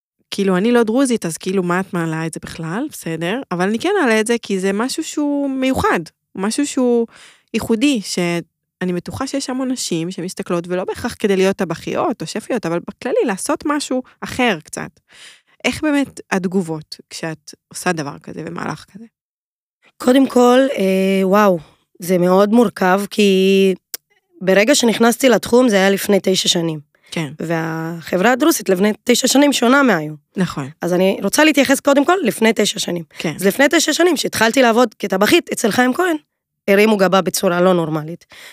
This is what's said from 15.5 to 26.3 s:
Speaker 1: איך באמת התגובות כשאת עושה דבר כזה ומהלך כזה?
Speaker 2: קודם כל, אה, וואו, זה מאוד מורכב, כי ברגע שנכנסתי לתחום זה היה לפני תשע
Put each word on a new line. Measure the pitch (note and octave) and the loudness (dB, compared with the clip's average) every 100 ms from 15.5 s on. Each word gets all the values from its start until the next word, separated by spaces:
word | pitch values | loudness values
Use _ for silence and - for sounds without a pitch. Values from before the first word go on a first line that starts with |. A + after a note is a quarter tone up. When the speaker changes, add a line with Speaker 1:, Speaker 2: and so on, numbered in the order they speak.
| _ A#3+ | _ -6
Speaker 1:
איך | - | -2
באמת | D#4 C#4+ C4+ - - | 0 0 -2 -8 -6
התגובות | F#3+ F3+ F#3+ D#3+ D#3 - - - | -4 -2 -2 -4 -6 -10 -20 -18
כשאת | - E3 D#3 - - _ | -12 -10 -10 -16 -20 _
עושה | - F#3 | -8 -4
דבר | E3 C#3+ E3 | -4 -6 -12
כזה | - - D#3 | -14 -12 -12
ומהלך | E3+ E3 D#3+ - | -10 -10 -10 -14
כזה? | G3 A3+ _ _ _ _ _ _ _ _ - | -20 -20 _ _ _ _ _ _ _ _ -4
Speaker 2:
קודם | B3 C4 C4+ | 2 4 4
כל, | B3 B3 B3 C4+ - | 4 4 6 2 0
אה, | F#3+ F#3+ F#3+ F#3+ F#3+ | 0 2 2 0 2
וואו, | G3+ G#3 F3 - _ _ - | 4 4 2 -2 _ _ -10
זה | F3 F#3 | -2 2
מאוד | F3+ F#3 G#3 | 4 4 4
מורכב, | A#3 G#3+ - F#3 F#3+ G3+ | 4 2 2 2 2 0
כי | - G3+ F#3+ F#3+ G3 F#3+ F3+ _ - _ _ _ - | 2 2 4 4 4 2 0 _ -20 _ _ _ -6
ברגע | F#3 F#3+ A3 D4 | 2 4 4 4
שנכנסתי | A#3 G3 A3+ A#3 C4 | 2 2 2 2 2
לתחום | G#3 - A#3+ B3+ | 2 2 4 4
זה | G3+ | 4
היה | G3 | 2
לפני | G3 - G3 | 2 2 2
תשע | F#3+ | 2